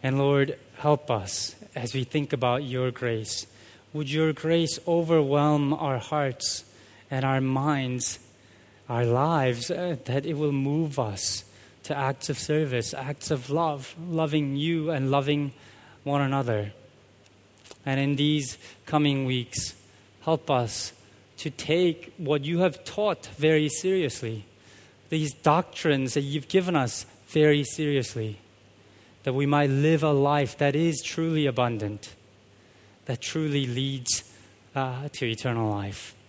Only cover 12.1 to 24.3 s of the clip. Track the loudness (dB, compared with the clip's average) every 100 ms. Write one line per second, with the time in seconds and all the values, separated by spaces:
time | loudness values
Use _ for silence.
12.1 | -2 -6 -6 -2 0 0 -2 -2 -6 -8
13.1 | -8 -4 -4 -2 0 0 -2 -10 -12 -6
14.1 | -2 0 0 0 -2 -2 -2 -2 -2 2
15.1 | 2 2 0 -2 -8 -20 -20 -20 -12 -2
16.1 | 0 2 0 0 -2 -2 -10 -20 -20 -20
17.1 | -20 -20 _ _ _ -20 -10 -2 0 0
18.1 | 2 2 2 -2 -10 -16 -20 -4 2 2
19.1 | 2 0 -2 -4 -6 -6 -10 -20 -20 -20
20.1 | -8 0 0 2 0 0 -4 -8 -12 -20
21.1 | -20 -20 -12 -10 -8 0 4 4 0 -10
22.1 | -8 0 0 0 2 2 0 -10 -2 0
23.1 | -2 -8 0 4 4 4 0 0 0 0
24.1 | -4 -6